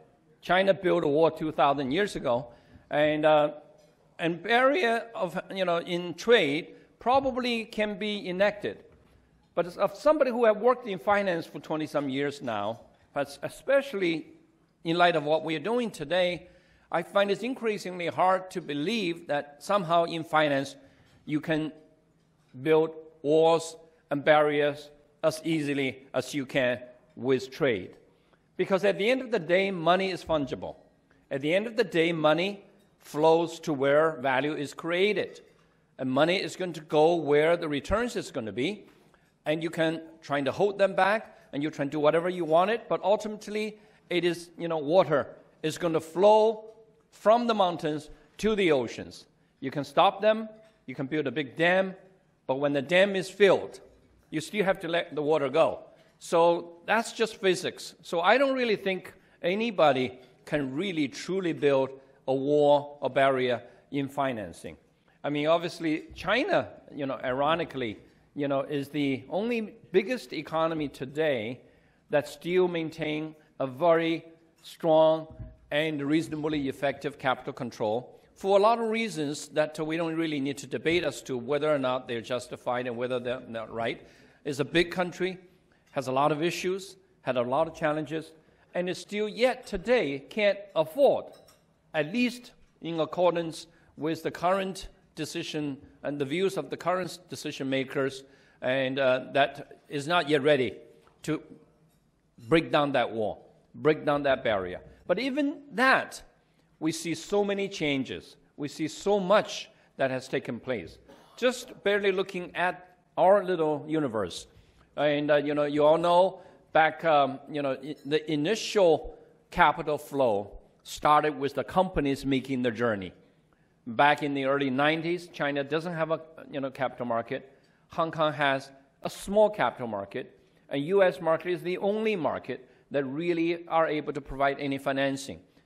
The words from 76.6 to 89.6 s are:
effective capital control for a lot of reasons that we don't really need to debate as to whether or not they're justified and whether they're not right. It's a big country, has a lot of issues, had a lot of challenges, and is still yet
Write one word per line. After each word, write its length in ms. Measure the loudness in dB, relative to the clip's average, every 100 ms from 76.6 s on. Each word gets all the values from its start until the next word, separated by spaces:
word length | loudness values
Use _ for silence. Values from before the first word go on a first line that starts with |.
| -4
effective 500 | -2 -4 -2 -6 -4
capital 320 | -2 -2 -4
control 680 | -10 -10 -4 -2 -2 -6 -16 _
for 240 | -6 2 4
a 40 |
lot 180 | 4 2
of 100 | 0
reasons 580 | -2 -4 -4 -6 -6 -4
that 280 | -2 -2 -4 -4
we 120 | -4
don't 180 | -4 -2
really 240 | -4 -2
need 180 | -4 -6
to 100 | -8
debate 360 | -4 0 0
as 180 | 0 -6
to 140 | -6 -6
whether 360 | -2 0 2
or 60 | 0
not 280 | 0 -2 -4
they're 140 | -8
justified 640 | -4 -6 -6 -8 -4 -4 -4
and 80 | -4
whether 240 | -4 -4
they're 220 | -4 -6 -8
not 260 | -10 -8
right. 340 | -4 -4 -6 -12 -20 -20 _ -6
It's 140 | -4
a 60 | 0
big 260 | 0 0
country, 480 | -2 -4 -4 -6 -6 -16 _ _ _ _
has 160 | -6 -2
a 40 |
lot 200 | 2 2
of 120 | 2
issues, 520 | -2 -2 -4 -6 -8 -20 _ _
had 140 | -4 -2
a 60 |
lot 260 | 0 0 -2
of 60 |
challenges, 580 | -2 -2 -2 -4 -6 -10 -18 _ _ _ -4
and 120 | -4
is 120 | -6
still 280 | -6 -4 -4
yet 380 | 0 0 0